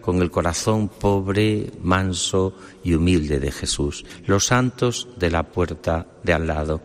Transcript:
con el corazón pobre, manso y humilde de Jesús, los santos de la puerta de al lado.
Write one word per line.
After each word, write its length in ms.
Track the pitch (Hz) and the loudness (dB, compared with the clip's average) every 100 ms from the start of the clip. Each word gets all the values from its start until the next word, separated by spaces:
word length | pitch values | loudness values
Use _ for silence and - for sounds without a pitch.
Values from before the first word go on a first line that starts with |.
con 200 | - 90 | -2 2
el 80 | 90 | 2
corazón 580 | - 82 80 - 110 104 | 0 0 0 0 0 0
pobre, 840 | - 101 101 95 98 107 107 - - | 0 2 2 0 2 2 0 -4 -6
manso 760 | 85 92 95 90 - 95 95 - - - | 0 2 2 -2 0 0 0 -4 -20 -8
y 100 | 90 | 0
humilde 460 | 80 87 90 76 71 | 2 4 4 2 -2
de 120 | 69 | -2
Jesús, 540 | - - - 71 - - - - | -6 -6 -2 -4 -4 -14 -10 0
los 200 | 98 - | 2 2
santos 600 | 123 127 - 123 117 - - | 2 2 0 -2 -2 -8 -2
de 140 | 87 | 0
la 120 | 82 | 0
puerta 640 | 80 - 87 82 - 82 85 - | -2 -2 -2 -2 -2 -2 -4 -8
de 100 | - | -2
al 140 | 80 80 | 0 0
lado. 340 | 76 78 78 | -2 -2 -4